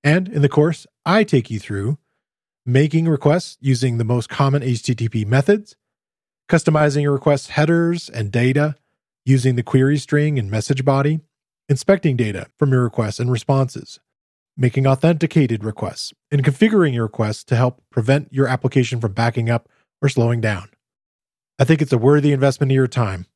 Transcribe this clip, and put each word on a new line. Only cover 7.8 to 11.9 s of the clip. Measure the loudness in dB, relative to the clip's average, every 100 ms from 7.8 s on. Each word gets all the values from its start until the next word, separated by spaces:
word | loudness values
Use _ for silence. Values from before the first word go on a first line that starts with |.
| 0 -4 -8
and | -8 -4
data | 0 0 0 -2 -6 _ _ _ _ 0
using | 2 2 -2
the |
query | 0 2 2 0
string | 0 0 0 -2
and | -2
message | -4 -2 -2 0
body, | 0 0 -2 _ _ _ _ -4
inspecting | -2 2